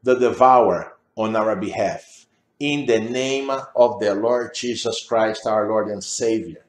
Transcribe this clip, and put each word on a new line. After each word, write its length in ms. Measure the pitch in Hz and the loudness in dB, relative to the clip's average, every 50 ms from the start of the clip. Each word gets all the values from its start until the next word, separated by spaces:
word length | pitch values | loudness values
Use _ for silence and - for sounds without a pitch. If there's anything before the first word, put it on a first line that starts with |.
| - | 4
the 120 | 127 127 | 2 2
devourer 760 | 120 123 117 - - 131 127 131 123 113 98 90 85 - - - _ _ _ _ | 4 4 0 4 6 6 8 8 8 6 4 2 -2 -6 -10 -18 _ _ _ _
on 200 | - 110 107 113 | -6 -4 -2 0
our 200 | 110 107 110 107 | 0 0 0 -2
behalf 720 | 95 107 95 85 107 101 85 82 - - - - - _ _ _ _ _ _ _ _ | -2 -4 -6 -4 -2 -2 -2 -4 -6 -14 -20 -20 -20 _ _ _ _ _ _ _ _
in 260 | 143 147 143 147 139 | -4 -4 -4 -2 0
the 140 | 120 113 110 | 0 0 0
name 500 | 110 117 123 127 131 131 135 135 139 135 | 0 -2 -4 -4 -2 -2 -2 -4 -2 -4
of 500 | 135 131 131 - _ 120 120 120 107 98 | -6 -6 -6 -6 _ 2 2 2 2 0
the 140 | 107 104 101 | -2 0 0
Lord 400 | 101 110 117 123 120 120 117 - | 0 0 0 0 0 -2 -6 -8
Jesus 520 | - 120 120 113 - - 117 113 - - | -6 -6 -6 -6 -4 -4 -6 -6 -6 -6
Christ, 400 | - 120 110 110 110 110 - - | -2 0 2 2 0 -2 -4 -4
our 200 | 117 107 107 104 | -2 0 0 0
Lord 200 | 104 110 107 104 | 0 0 -2 -2
and 160 | 104 104 98 - | -2 -6 -8 -8
Savior. 600 | - - - 127 113 113 110 87 87 80 - _ | -10 -6 -2 -2 0 0 -2 -4 -8 -14 -18 _